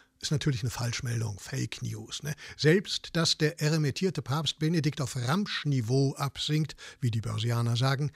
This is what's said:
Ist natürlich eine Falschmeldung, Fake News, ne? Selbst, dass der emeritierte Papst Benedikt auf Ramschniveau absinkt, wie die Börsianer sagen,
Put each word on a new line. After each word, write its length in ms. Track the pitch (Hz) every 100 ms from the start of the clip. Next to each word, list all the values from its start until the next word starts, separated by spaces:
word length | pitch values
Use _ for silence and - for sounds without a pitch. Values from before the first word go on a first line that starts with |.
| - _
Ist 100 | -
natürlich 320 | 147 156 123
eine 80 | 123
Falschmeldung, 680 | - 120 117 123 117 113 95
Fake 440 | - 131 123 -
News, 400 | 120 110 110 -
ne? 120 | 147 143 - -
Selbst, 540 | 147 185 - - -
dass 220 | 170 156 -
der 240 | 151 -
emeritierte 640 | 151 160 147 - 185 151
Papst 360 | 120 143 147 -
Benedikt 440 | 156 170 151 143
auf 120 | 127
Ramschniveau 1000 | 135 120 175 208 - 147 135 110 135 139
absinkt, 640 | - 139 - - 151 156 - - -
wie 80 | 123
die 100 | 110
Börsianer 560 | 110 107 113 117 117 117
sagen, 340 | 131 135 147